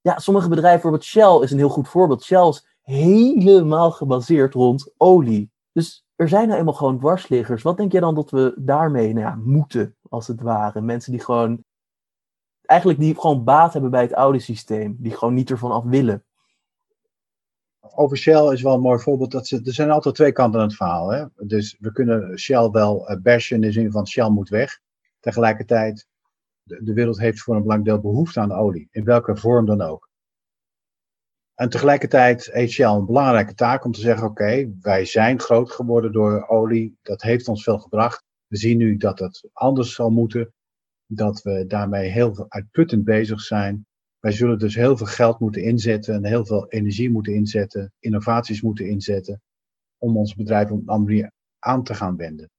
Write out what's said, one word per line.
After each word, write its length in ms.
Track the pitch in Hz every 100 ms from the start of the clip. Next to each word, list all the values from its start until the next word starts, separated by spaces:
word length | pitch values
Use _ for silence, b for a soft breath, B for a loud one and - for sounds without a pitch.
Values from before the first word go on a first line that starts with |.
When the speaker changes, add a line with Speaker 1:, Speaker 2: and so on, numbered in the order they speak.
Speaker 1:
Ja, 180 | 180 165
sommige 300 | - 196 170
bedrijven, 320 | 170 175 175
bijvoorbeeld 220 | 170 151
Shell 400 | - 220 208 160
is 80 | 127
een 60 | 139
heel 120 | 143
goed 200 | 143 -
voorbeeld. 340 | 175 180 123
Shell 240 | - 185 175
is 300 | 143 _ _
helemaal 1080 | - 135 165 214 247 285 185 196 156 156 170
gebaseerd 640 | 165 139 127 120 165 135
rond 400 | 131 123 131 - _
olie. 540 | 175 185 123 107 104 _ _
Dus 340 | 165 165 - _
er 140 | - 165
zijn 180 | 196 226
nou 120 | 196
eenmaal 140 | 165
gewoon 260 | - 139 127
dwarsliggers. 640 | 143 185 - 127 120 117
Wat 160 | 156 180
denk 140 | 202
jij 100 | 185
dan 140 | 170
dat 160 | 151 147
we 220 | 135 131 -
daarmee, 560 | 135 143 160 135 110
nou 120 | 113
ja, 100 | 110
moeten, 600 | 113 117 143 143 123 95 _ _
als 180 | 120 113
het 140 | 117
ware? 400 | 117 107 104 104
Mensen 300 | 113 120 123
die 100 | 123
gewoon, 420 | - 120 117 117 _ _ _ _ _ _ _ _ _ _
eigenlijk 380 | - 175 180 143
die 200 | 156 156
gewoon 240 | 165 139
baat 300 | 117 147 165
hebben 180 | 165 131
bij 100 | 127
het 120 | 123
oude 260 | - 135 135
systeem. 560 | - 110 - 107 107 113
Die 120 | 113
gewoon 220 | 104 117
niet 160 | 127 127
ervan 220 | 127 120
af 120 | 113
willen. 400 | 120 131 123 101 _ _ _ _ _ _ _ _ _ _ _ _ _ _ _ _
Speaker 2:
Over 380 | - - 143 135
Shell 360 | - 156 151
is 80 | 131
wel 120 | 131
een 80 | 127
mooi 180 | 127 120
voorbeeld. 320 | 147 135 127
Dat 160 | 131 -
ze, 140 | 127
er 100 | 120
zijn 180 | 120 151
altijd 240 | 151 147
twee 160 | - 147
kanten 280 | 123 123 113
aan 80 | 107
het 80 |
verhaal, 360 | 107 92 85 90
hè? 140 | 127 147
Dus 420 | _ 101 107 104 -
we 120 | 107
kunnen 480 | 107 120 113 92 90
Shell 300 | - 127 113
wel, 380 | 107 104 104 -
eh, 140 | 95
bashen 340 | 95 120 -
in 60 | 117
de 100 | 107
zin 200 | 107 110
van: 160 | 104 98
Shell 220 | - 110
moet 200 | 104 92
weg. 300 | 104 139 - _ _ _ _
Tegelijkertijd, 880 | - 110 113 107 117 113 110 107 _ _ _ _ _ _
de, 200 | _ -
de 100 | 110
wereld 260 | 107 117 101
heeft 220 | 113 110
voor 140 | -
een 60 | 110
belangrijk 280 | 104 107 107
deel 200 | 104 101
behoefte 280 | 113 165 -
aan 120 | 104
olie, 360 | 95 104 87 -
in 120 | 110
welke 340 | 107 120 117 104
vorm 280 | 117 120
dan 160 | 107 104
ook. 260 | 82 - _ _ _ _ _ _ _ _ _ _ _ _ _ _ _
En 160 | - 123
tegelijkertijd 800 | - 139 143 - 139 123 120 -
heeft 200 | 120 120
Shell 180 | - 120
een 160 | 104
belangrijke 480 | 95 127 135 113 101
taak 320 | 95 117 135
om 60 | 123
te 80 | 104
zeggen: 280 | 113 110 110
oké, 440 | 107 104 127 131 95
wij 240 | 104 95
zijn 340 | 92 110 110 127
groot 320 | - 117 123
geworden 400 | - 120 117 113
door 360 | 107 107 104 104
olie, 500 | 113 110 113 110 _
dat 200 | - 101
heeft 260 | 110 120 123
ons 160 | 107
veel 160 | - 101
gebracht. 440 | - 107 113 - _ _ _
We 100 | 101
zien 200 | 113 117
nu 200 | 113 104
dat 220 | 104 92
het 300 | 92 - -
anders 400 | - 131 135 120
zal 160 | - 117
moeten, 440 | 113 117 117 117 _ _ _ _ _
dat 360 | _ 107 104 104
we 240 | 101 95 92
daarmee 420 | 104 101 101 95
heel 260 | 104 120
veel 100 | 98 -
uitputtend 540 | 104 101 - 165 113
bezig 380 | 104 107 110 107
zijn. 420 | - 107 101 101 104 _ _ _
Wij 120 | 110
zullen 280 | 107 120 110
dus 160 | 107
heel 220 | 110 123 123
veel 80 |
geld 340 | 107 - 117 117
moeten 240 | 110 101
inzetten 520 | 104 120 107 107 107
en 100 | 107
heel 200 | 104 117
veel 220 | 107 104 -
energie 420 | 113 104 101 123
moeten 240 | 113 104
inzetten, 600 | 104 107 107 98 104 98 _
innovaties 600 | 117 104 113 117 117 107
moeten 260 | 113 107 98
inzetten, 540 | 104 98 101 92 101 _ _ _ _ _ _
om 200 | 117 110
ons 180 | 104
bedrijf 360 | 95 107 107 104
op 100 | 104
een 60 | -
andere 280 | 107 104
manier 160 | 107 104 _ _ _
aan 240 | 120 127
te 100 | 123
gaan 220 | 104 98
wenden. 340 | 87 82 78 78